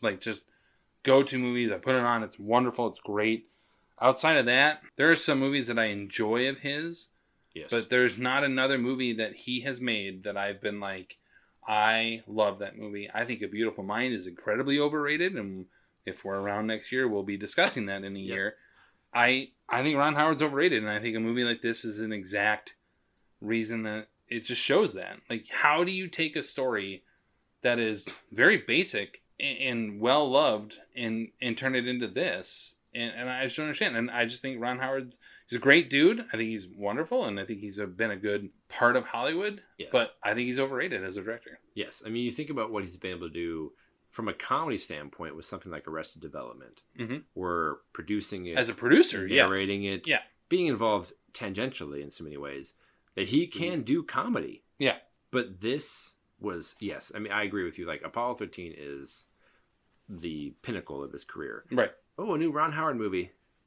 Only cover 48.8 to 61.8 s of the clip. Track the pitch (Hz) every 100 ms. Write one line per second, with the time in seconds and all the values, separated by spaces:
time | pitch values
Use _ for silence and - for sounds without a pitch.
48.8 | 123 247 180 - 95 135 98 98 95 101
49.8 | 101 98 160 139 - _ - 180 165 110
50.8 | 113 101 87 - _ - 107 95 131 -
51.8 | 73 71 71 - 76 71 71 69 69 _
52.8 | _ _ _ - 92 139 175 - 175 165
53.8 | 113 165 - - 240 160 69 - _ -
54.8 | 131 - - _ _ 123 95 90 110 147
55.8 | - - - _ _ _ 101 85 - -
56.8 | 98 73 - 107 107 104 101 101 85 85
57.8 | 85 76 85 117 123 120 98 - 85 76
58.8 | 71 69 69 - - _ _ _ _ _
59.8 | _ _ - 87 82 76 71 - - 98
60.8 | - 69 71 71 - - 67 55 - 127